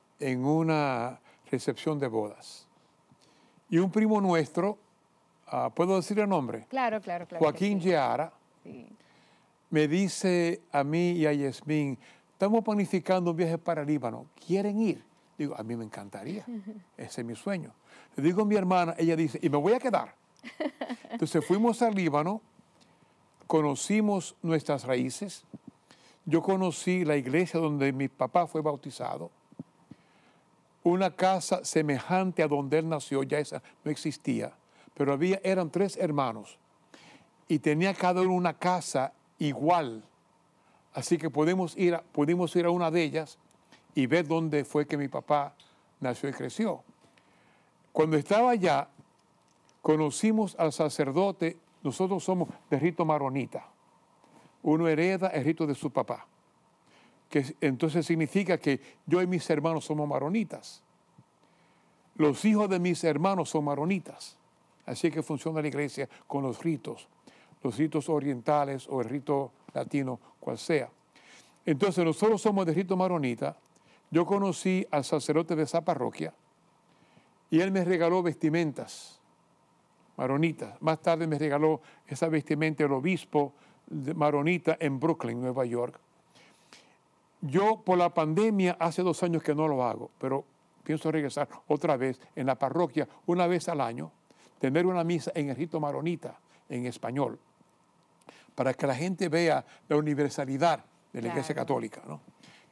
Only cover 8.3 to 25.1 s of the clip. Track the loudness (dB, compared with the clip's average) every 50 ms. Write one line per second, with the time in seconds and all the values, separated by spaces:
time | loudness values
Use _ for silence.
8.3 | -8 _ _ _ _ _ _ -20 -18 -18 -18 -20 -20 -20 _ _ _ _ _ _
9.3 | _ _ _ _ _ _ _ _ 2 2 4 4 4 2 2 0 -2 -2 0 2
10.3 | 2 2 2 0 -2 -4 -8 _ -2 0 0 2 0 2 2 2 2 2 2 2
11.3 | 2 2 0 -2 -4 -6 -4 -2 0 0 0 0 -4 -6 -10 -18 -20 -20 _ _
12.3 | _ _ 0 2 2 2 2 0 0 0 0 0 0 -2 0 2 2 2 2 0
13.3 | 0 0 0 0 0 -2 -2 -4 -4 -2 -2 -2 -2 -2 -2 -4 -6 -8 -12 -16
14.3 | _ -20 -6 -2 -2 0 0 0 0 0 0 0 0 -2 -6 _ _ _ _ _
15.3 | _ -6 -6 -6 -6 -8 -8 -8 -6 -8 -8 -10 -12 -14 -14 -14 -14 -12 -10 -10
16.3 | -10 -10 -10 -10 -12 -12 -12 -12 -16 -16 -18 _ _ -16 -14 -12 -10 -10 -8 -8
17.3 | -10 -8 -6 -6 -6 -6 -6 -10 -16 _ _ _ -20 -20 -20 _ _ 0 0 2
18.3 | 2 2 2 2 2 2 4 4 4 4 4 2 0 0 2 2 2 2 2 0
19.3 | -2 -2 0 0 2 2 4 2 2 2 2 0 0 0 -2 -4 -10 _ _ _
20.3 | _ _ -20 -20 -10 -8 -6 -6 -6 -8 -10 -10 -10 -12 -12 -12 -6 -6 -4 -2
21.3 | 0 -2 0 2 2 2 2 2 2 2 2 2 2 2 0 2 2 2 0 0
22.3 | -4 -6 -8 _ _ _ _ _ _ _ _ _ _ _ _ _ _ _ _ _
23.3 | _ _ -6 0 0 2 2 2 0 -2 -2 0 2 2 4 2 2 0 -2 -6
24.3 | -12 _ -2 0 0 0 0 0 -2 -2 0 0 0 0 0 -2